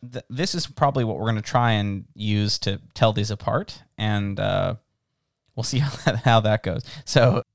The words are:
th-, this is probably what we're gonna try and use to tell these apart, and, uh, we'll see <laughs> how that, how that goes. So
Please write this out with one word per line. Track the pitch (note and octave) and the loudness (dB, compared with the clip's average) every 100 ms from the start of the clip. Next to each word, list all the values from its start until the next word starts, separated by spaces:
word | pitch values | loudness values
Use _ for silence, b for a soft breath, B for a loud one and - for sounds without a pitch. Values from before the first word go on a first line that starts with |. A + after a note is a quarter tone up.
| A#2+ | -16
th-, | B2 - | -16 -10
this | B2 F3+ E3+ | -6 -4 -4
is | - | -6
probably | - C#3+ C#3 | 0 0 2
what | A2+ D#2+ | -2 -2
we're | A2 | -2
gonna | A2 | -2
try | G#2 B2 A#2+ | 0 2 4
and | G#2+ G2+ G2 - - | 2 0 -4 -8 -6
use | G#2+ G#2 G#2 - | 0 2 2 0
to | - G2 - - | -4 -6 -8 0
tell | A2+ | 2
these | G#2+ G2+ | 2 -2
apart, | G#2 - A2+ G#3 - _ - | -4 -4 -4 -4 -12 _ -6
and, | G#2+ G#2 G2+ G2 | -2 -2 -2 -2
uh, | G2+ F#2+ F#2+ G#2+ _ _ _ _ _ _ _ - | -2 0 -2 -4 _ _ _ _ _ _ _ -8
we'll | |
see | A#2 C3 | -2 0
<laughs> | |
how | C#3+ - - | -2 -2 -2
that, | A#2+ | 0
how | B2 A2+ | 4 4
that | G#2+ G#2+ | 4 0
goes. | - E2 B B - | -2 -6 B B 0
So | C#3+ B2 - - | 4 4 4 -2